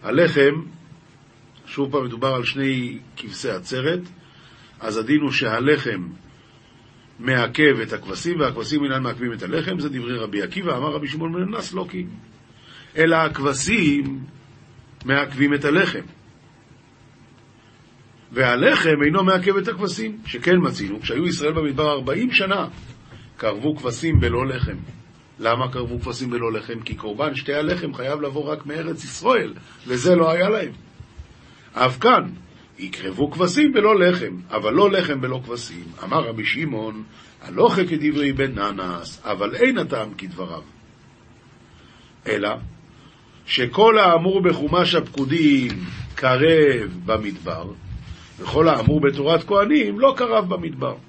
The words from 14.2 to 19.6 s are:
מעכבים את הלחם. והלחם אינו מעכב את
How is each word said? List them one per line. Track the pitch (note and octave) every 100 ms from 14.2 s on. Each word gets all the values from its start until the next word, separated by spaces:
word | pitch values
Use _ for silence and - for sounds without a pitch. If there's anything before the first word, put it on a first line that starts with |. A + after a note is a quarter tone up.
| - - - - - - - - B2
מעכבים | C#3 C#3+ C3 C#3+
את | C#3+ C#3+
הלחם. | D#3 F#3+ G#2+ - - - - _ _ _ - _ _ - _ - _ _ _ _ _ _ _ - _ -
והלחם | A#2+ B2+ B2 G3 D4+ E3 D3 D3
אינו | F3
מעכב | F#3+ F#3 F3+
את | G3